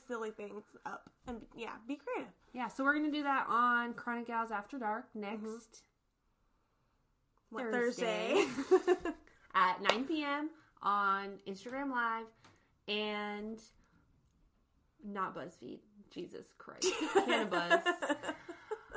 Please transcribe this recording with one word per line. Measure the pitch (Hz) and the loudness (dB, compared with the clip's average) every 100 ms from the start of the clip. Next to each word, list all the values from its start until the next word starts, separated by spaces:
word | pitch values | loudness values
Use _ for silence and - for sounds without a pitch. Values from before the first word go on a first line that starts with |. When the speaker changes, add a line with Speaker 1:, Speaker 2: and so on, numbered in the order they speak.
| - | -8
Speaker 1:
silly | 240 220 | -6 -6
things | 214 208 202 - - | -8 -10 -12 -16 -12
up. | - - - _ - | -10 -10 -14 _ -10
And, | 233 - - | -10 -10 -10
yeah, | 220 - 226 | -10 -10 -8
be | 285 | -8
creative. | - 466 240 - _ | -4 -6 -6 -14 _
Speaker 2:
Yeah, | 247 233 | -6 -6
so | - | 0
we're | 269 | 2
gonna | 302 302 | 4 2
do | 294 | 0
that | 285 269 - | 0 0 2
on | 226 240 240 240 | 4 6 4 2
Chronic | 233 - 240 233 | -4 -4 -4 -2
Gals | 226 226 | -4 -2
After | 208 202 277 | -4 -6 -4
Dark | 214 220 254 | -2 -2 -4
next | 214 202 220 | -8 -6 -6
Speaker 1:
Mm-hmm. | 220 233 - - _ _ _ _ _ _ _ _ _ _ _ _ _ _ _ _ _ | -6 -10 -14 -20 _ _ _ _ _ _ _ _ _ _ _ _ _ _ _ _ _
What, | 226 233 | -6 -2
Speaker 2:
Thursday | 240 240 247 233 214 226 349 285 247 269 | 2 2 2 0 0 4 4 4 0 6
Speaker 1:
Thursday? | 370 - 370 339 - - | 6 8 4 2 -8 -12
<laughs> | - - | -20 -2
Speaker 2:
at | 190 185 185 | 4 4 4
nine | 196 208 | 4 2
P | 269 311 | 2 0
M | 285 285 311 - - - | 0 0 -2 -8 -20 -6
on | 196 202 196 196 196 196 - | 0 2 4 2 0 -8 -8
Instagram | 190 240 262 277 | -8 -6 -6 -2
Live | 247 233 226 226 _ - - _ _ - | 0 0 -2 -6 _ -20 -20 _ _ -4
and | 208 214 208 208 208 214 220 - _ _ _ _ _ _ _ _ _ _ _ _ _ | -2 0 -2 -4 -4 -6 -8 -12 _ _ _ _ _ _ _ _ _ _ _ _ _
not | 214 202 185 170 | -10 -4 -4 -4
BuzzFeed. | 160 - - - - 208 - | -10 -12 -14 -14 -16 -20 -18
Jesus | - - - - _ | -12 -10 -10 -16 _
Christ. | - - 359 466 | -18 -2 -2 0
Speaker 1:
<laughs> | 311 | 2
Speaker 2:
Canna | 381 - 240 208 | 2 4 2 2
Buzz. | 349 349 339 349 349 294 294 - - - - - 440 - | 0 4 4 4 0 0 -2 -2 -8 -10 -16 -10 -10 -10